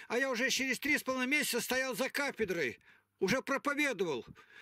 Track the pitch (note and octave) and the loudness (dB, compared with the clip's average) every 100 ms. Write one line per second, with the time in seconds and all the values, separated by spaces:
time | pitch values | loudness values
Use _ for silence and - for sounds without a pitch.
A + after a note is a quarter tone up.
0 | - A3 C4+ A#3 B3+ - C4 A#3+ C4+ C#4+ | -4 0 0 2 2 2 0 0 2 0
1 | - C4 B3+ D4 B3+ A#3 - B3+ C4 G3+ | 0 0 2 2 2 0 0 0 0 -2
2 | B3+ - C#4 - G#3 E3+ C3+ G2 - - | -2 -2 -2 -2 -2 0 -2 -4 -14 -20
3 | _ - F#3+ B3+ - C4+ C#4+ C#4+ D4 G#3+ | _ -2 0 2 0 0 0 2 2 0
4 | F3+ B2 - - - - | 0 -2 -4 -16 -20 -20